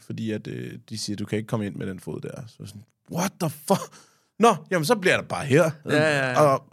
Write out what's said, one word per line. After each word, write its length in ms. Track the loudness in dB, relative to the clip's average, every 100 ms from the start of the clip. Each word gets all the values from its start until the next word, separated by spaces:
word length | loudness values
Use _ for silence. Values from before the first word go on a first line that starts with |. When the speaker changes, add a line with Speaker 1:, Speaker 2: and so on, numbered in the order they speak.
Speaker 1:
fordi 300 | -12 -8 -4
at, 160 | -6 -6
øh, 260 | -10 -10 -12 -12
de 100 | -10
siger, 180 | -6 -6
"Du 80 |
kan 120 | -4 -4
ikke 80 | -2
komme 200 | -4 -4
ind 100 | -6
med 100 | -8
den 140 | -10
fod 200 | -10 -10
der." 220 | -10 -12 -14
Så 100 | -16 -16
sådan, 160 | -16 -20 _ -10
"What 200 | -4 -4 -2
the 100 | -6
fuck?" 440 | -4 0 0 0 -18 _ _ _ 2
Nå, 160 | 4 4 0
jamen, 140 | 0
så 120 | 2 2
bliver 180 | 4
jeg 80 | 2
da 40 | 0
bare 160 | -6 2
her. 240 | 4 4 0 -2
Speaker 2:
Ja, 60 | 2
ja, 340 | 2 2 2
ja. 100 | 4
Speaker 1:
Og, 240 | 6 4 -2